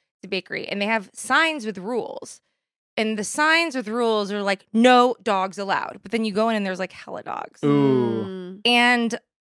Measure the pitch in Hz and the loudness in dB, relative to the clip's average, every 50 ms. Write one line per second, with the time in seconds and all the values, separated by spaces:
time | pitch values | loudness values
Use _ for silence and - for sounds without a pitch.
0 | _ _ _ _ - 185 196 185 - - - - - - - 202 202 208 226 226 | _ _ _ _ -12 -8 -8 -8 -6 -6 -8 -8 -8 -6 -6 -4 -2 -2 -2 -4
1 | 190 - _ - - - 254 302 330 320 311 294 214 220 190 185 175 208 254 220 | -4 -8 _ -16 -4 0 0 2 2 0 -2 -4 -6 -8 -8 -8 -8 -6 -4 -4
2 | - - - - - - - - _ _ _ _ _ _ _ _ _ _ _ - | -6 -6 -10 -14 -14 -16 -20 -20 _ _ _ _ _ _ _ _ _ _ _ -2
3 | 214 220 220 214 208 - - 302 302 311 320 330 339 330 254 262 214 208 220 247 | -2 -2 -2 -4 -6 -6 -2 0 2 4 4 2 2 0 -4 -6 -6 -4 -4 -2
4 | 233 226 220 214 202 190 208 208 202 202 196 196 - _ - 220 233 254 247 247 | 0 0 0 0 0 -2 -4 -4 -2 -2 -2 -2 -4 _ 2 4 6 8 8 8
5 | 247 254 - - - 226 202 190 185 196 196 202 202 196 175 139 - - - - | 6 4 2 -2 -2 -2 0 0 -2 -4 -4 -8 -4 -2 -2 -2 -2 -4 -10 -12
6 | - 196 226 233 220 220 190 208 220 226 226 214 202 190 185 180 190 - - - | -10 -6 -4 -2 -2 0 0 0 0 2 0 0 -2 -4 -4 -6 -6 -8 -8 -16
7 | - - - - - - - - - - - _ - 143 143 143 139 135 131 127 | -16 -12 -12 -12 -10 -8 -8 -8 -8 -10 -10 _ 0 2 4 4 4 4 4 4
8 | 123 117 113 - - 190 190 185 180 180 190 208 - 240 240 240 240 240 247 240 | 2 0 -2 -4 -4 -6 -8 -10 -10 -12 -14 -2 0 2 4 4 6 4 4 4
9 | 233 226 226 - - _ _ _ _ _ _ | 2 0 -2 -6 -10 _ _ _ _ _ _